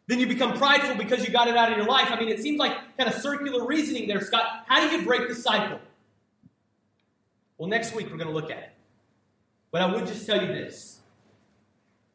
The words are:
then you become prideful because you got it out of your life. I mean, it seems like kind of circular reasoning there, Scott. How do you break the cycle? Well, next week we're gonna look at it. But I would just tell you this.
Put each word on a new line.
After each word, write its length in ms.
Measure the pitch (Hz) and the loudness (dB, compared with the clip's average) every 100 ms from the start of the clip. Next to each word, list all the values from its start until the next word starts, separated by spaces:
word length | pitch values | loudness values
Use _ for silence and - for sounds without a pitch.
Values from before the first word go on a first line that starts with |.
| - | -2
then 140 | 247 | 0
you 60 | 247 | 2
become 280 | 240 233 - | 2 0 2
prideful 380 | 277 277 269 | 4 4 2
because 320 | 220 - 240 202 | -2 0 0 2
you 60 | |
got 160 | 240 240 | 2 4
it 80 | 233 | 6
out 160 | 226 | 4
of 40 | 214 | 4
your 100 | 214 | 2
life. 220 | 262 247 | 4 2
I 100 | 226 | 0
mean, 80 | 226 | -2
it 100 | 220 | -2
seems 180 | 294 285 | -2 0
like 180 | 262 - - - | 0 -2 -8 -4
kind 120 | 226 | -2
of 120 | - | -2
circular 460 | 285 285 277 247 247 | -4 -4 -2 -2 0
reasoning 400 | 311 - 247 202 | 0 0 -2 -2
there, 140 | 196 | -2
Scott. 440 | - 233 - - - | 0 0 0 -4 2
How 200 | 285 311 | 2 4
do 100 | 339 | 2
you 80 | |
break 220 | 233 240 240 | 2 0 0
the 80 | |
cycle? 460 | - 247 208 - - - _ _ _ _ _ - _ _ _ _ _ _ _ _ _ _ - | -4 0 0 0 -6 -14 _ _ _ _ _ -20 _ _ _ _ _ _ _ _ _ _ -10
Well, 120 | 170 | -2
next 260 | 226 220 | -2 -2
week 160 | 220 - | -6 -6
we're 60 | 160 | -6
gonna 140 | 160 | -4
look 200 | 156 - | -4 -4
at 80 | - | -10
it. 140 | - _ _ _ _ _ _ _ _ _ _ | -14 _ _ _ _ _ _ _ _ _ _
But 120 | 170 | 0
I 40 | 185 | 0
would 200 | 220 - | 0 -4
just 180 | - - | -6 -2
tell 140 | 196 | 0
you 80 | - | 0
this. 520 | - - - - - _ _ _ _ _ _ _ _ _ _ _ | -4 -8 -12 -18 -20 _ _ _ _ _ _ _ _ _ _ _